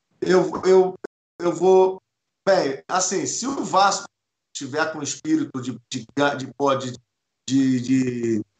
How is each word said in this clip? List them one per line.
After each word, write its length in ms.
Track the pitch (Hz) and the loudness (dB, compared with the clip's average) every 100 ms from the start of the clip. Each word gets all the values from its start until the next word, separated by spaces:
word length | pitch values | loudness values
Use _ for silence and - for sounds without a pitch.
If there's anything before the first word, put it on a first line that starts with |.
| _ _ | _ _
Eu, 320 | - 185 170 - 185 | 2 2 2 0 4
eu, 280 | 185 185 - - _ _ - | 6 4 -2 -16 _ _ -6
eu 140 | 175 | -4
vou, 480 | 160 185 190 185 190 _ _ _ _ - | 2 4 6 4 0 _ _ _ _ 2
bem, 380 | 185 143 135 - | 2 2 -4 -4
assim, 400 | 180 - 185 135 | -2 -2 -4 -4
se 220 | - 247 | -6 -6
o 160 | 277 | -6
Vasco 460 | 208 180 196 - - _ _ _ _ | -2 2 2 0 -8 _ _ _ _
tiver 380 | - 139 147 156 | -14 -8 -4 -4
com 100 | 156 | -4
espírito 600 | 139 - 156 156 - 131 | -8 -8 -2 -2 -2 -8
de, 100 | 123 113 _ | -10 -10 _
de, 160 | 131 107 - 143 127 | -12 -8 -2 -2 -2
de, 600 | 131 - 139 131 123 - _ _ _ _ - | -10 -2 0 0 -4 -12 _ _ _ _ -2
de, 320 | 135 131 127 | 0 2 0
de, 600 | 123 131 127 120 117 110 - | 0 0 0 -2 -2 -2 -4